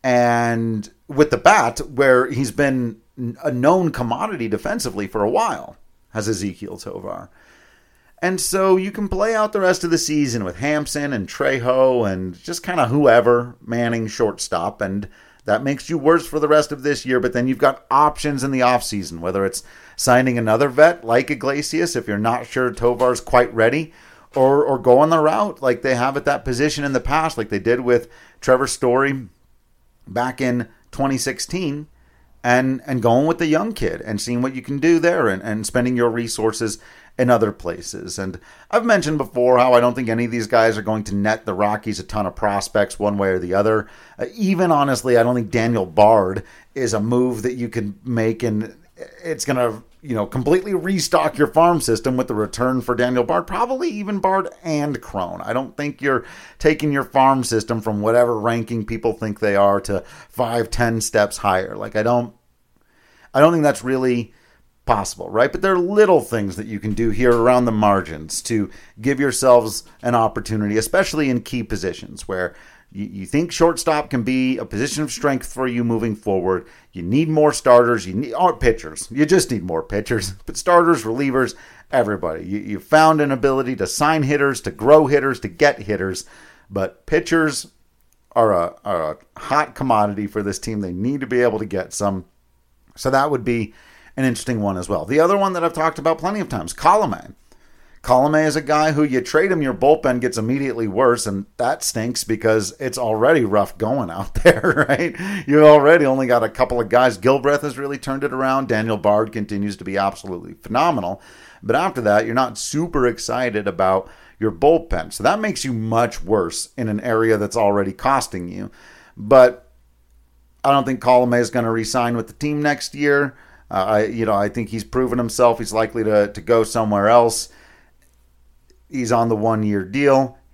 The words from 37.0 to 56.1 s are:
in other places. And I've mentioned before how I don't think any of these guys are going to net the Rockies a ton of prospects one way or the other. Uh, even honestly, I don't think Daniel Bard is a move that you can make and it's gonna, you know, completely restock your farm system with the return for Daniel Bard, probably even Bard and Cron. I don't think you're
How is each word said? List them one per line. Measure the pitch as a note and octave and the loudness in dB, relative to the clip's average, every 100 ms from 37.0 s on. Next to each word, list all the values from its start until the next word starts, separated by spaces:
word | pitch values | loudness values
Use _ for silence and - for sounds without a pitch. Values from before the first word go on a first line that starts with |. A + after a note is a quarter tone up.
| - - | -20 -2
in | B2 | 2
other | A#2+ G#2+ | 4 2
places. | - F2 E2+ E2+ G2 F#2 F#2 | -2 -8 -8 -10 -12 -12 -8
And | F#2+ E2+ - - - | -8 -10 -18 -20 -2
I've | A3 A#3 | -2 2
mentioned | G#3 D3+ D#3 | 2 2 -4
before | C#3 A#2+ B2 B2+ | -4 0 4 6
how | B2+ | 6
I | B2 | 6
don't | A#2+ | 4
think | B2 A#2+ | 0 -2
any | A2+ | -2
of | A#2+ | -2
these | A#2 G#2+ | -4 0
guys | A#2+ A2+ G#2+ | 4 4 2
are | |
going | G2+ A2 G#2 | -4 -4 -4
to | G2+ | -2
net | G#2 A2 - | 0 -2 -4
the | |
Rockies | F#2 G#2 G#2+ A2 F#2 | -2 -2 -2 -6 -8
a | |
ton | F2+ G#2+ G2 | -6 -6 -6
of | - | -4
prospects | G#2+ G2+ - G#2+ G2 - | -2 -2 -2 -2 -2 -2
one | G#2 G2+ | -4 0
way | G2 | 0
or | F#2 | 0
the | F2+ | -2
other. | F#2+ G#2 A2 G#2 - - - | 0 2 0 -2 -16 -20 -12
Uh, | B2 - | -12 -4
even | F#3 F3 F3+ | -2 0 2
honestly, | D3+ C#3 B2+ C3 A#2+ | 2 2 -2 2 2
I | |
don't | A#2 B2 | 4 0
think | G#2+ | -2
Daniel | B2 A#2 A#2 F#2 | -2 0 -2 -2
Bard | D#2+ G#2+ A2 F#2 G2+ - - _ C#3 | 4 6 6 2 -4 -10 -20 _ -6
is | A#2+ | -4
a | G#2+ | -2
move | G#2+ B2 B2+ A2+ | 0 0 0 -2
that | A#2 B2+ | -6 -4
you | A#2 | -6
can | A#2 G2+ G2 B2+ | -6 -8 -10 -6
make | A#2 A2+ A2+ | -2 -2 -2
and | A#2 G#2+ G#2+ - _ _ - - | -2 -2 -6 -12 _ _ -20 -16
it's | E3+ D3 - | -10 -8 -4
gonna, | C3 A#2+ A2 - _ | -2 -2 -4 -16 _
you | D3+ A2+ | -6 -4
know, | G2+ | -4
completely | C3 B2 F3+ G3 | -4 0 0 0
restock | F#3+ E3+ F#3+ - D#3+ D3+ C#3+ | -4 -2 -2 0 0 0 0
your | D3 | 0
farm | D#3 E3+ E3+ | 4 4 4
system | B2 A2 C3 B2+ | 0 -2 0 -2
with | B2+ | -2
the | G#2+ | -2
return | G#2 - B2+ C3 | -4 -2 -2 -2
for | A#2+ B2 | -2 -2
Daniel | B2 B2+ | 0 0
Bard, | B2 E3+ E3 | 0 -2 -2
probably | F#3 B3 C4 F4 | -4 -2 -2 -4
even | G#3 G3+ G3+ | -6 -6 -2
Bard | F#3+ F#3+ F#3+ - | 0 0 -4 -10
and | E3 D3+ D3 C3+ | -6 -4 -2 -6
Cron. | - G2+ F2+ F2 | -8 -6 -6 -8
I | F#2 | -6
don't | A#2+ C3+ - | -4 -6 -8
think | D3 C#3+ | -10 -4
you're | C#3 | -2